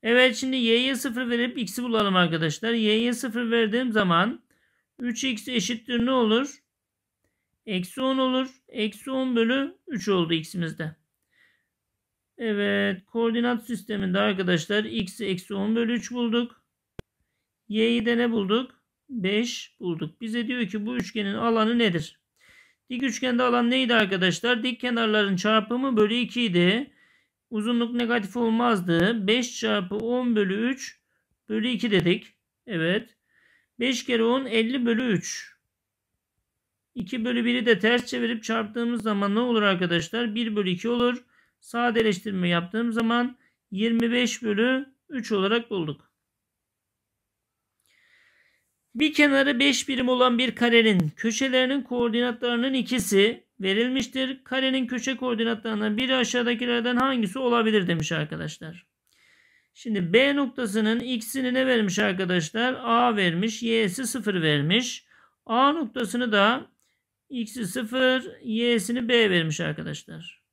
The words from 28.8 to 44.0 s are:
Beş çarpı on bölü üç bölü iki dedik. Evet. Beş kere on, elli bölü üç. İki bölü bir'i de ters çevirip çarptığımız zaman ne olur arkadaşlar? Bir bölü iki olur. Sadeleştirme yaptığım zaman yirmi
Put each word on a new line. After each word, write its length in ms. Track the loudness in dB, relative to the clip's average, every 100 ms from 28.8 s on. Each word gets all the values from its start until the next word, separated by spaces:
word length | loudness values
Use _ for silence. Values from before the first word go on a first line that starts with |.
| 2 2 4 2 0
Beş 320 | 0 0 -4
çarpı 360 | -2 -2 -2 -4
on 400 | -2 -2 0 2
bölü 340 | 2 0 -2
üç 300 | -4 -10 -18 _ _ _ _ _
bölü 180 | -4 -2
iki 240 | -2 2
dedik. 420 | 2 2 0 -2 _ _ _ -8
Evet. 500 | -4 0 -2 -4 _ _ _ _ _ _ _
Beş 260 | -4 -4 -2
kere 180 | 0
on, 220 | 2 0 0
elli 400 | 0 0 0 0
bölü 180 | 0
üç. 520 | 2 0 -2 -12 -14 _ _ _ _ _ _ _ _ _ _ _ _ _ _ -12
İki 300 | -8 -4 -2
bölü 200 | 0 0
bir'i 200 | 0 4
de 140 | 4
ters 260 | 4 2 0
çevirip 380 | -4 -2 -4
çarptığımız 580 | -2 -4 -2 -4 -2 -2
zaman 340 | 0 0 0 0
ne 40 |
olur 220 | 2 2
arkadaşlar? 720 | 2 2 2 0 -2 -4 -4 -2
Bir 200 | -4 -2
bölü 140 | 0
iki 200 | 0 -2
olur. 340 | 0 0 0 -8 _ _ _
Sadeleştirme 880 | -10 -2 0 2 2 0 -2 -2 0
yaptığım 420 | 0 0 -2 -2
zaman 440 | 0 2 2 0 -6 _ _ _
yirmi 400 | -2 0 2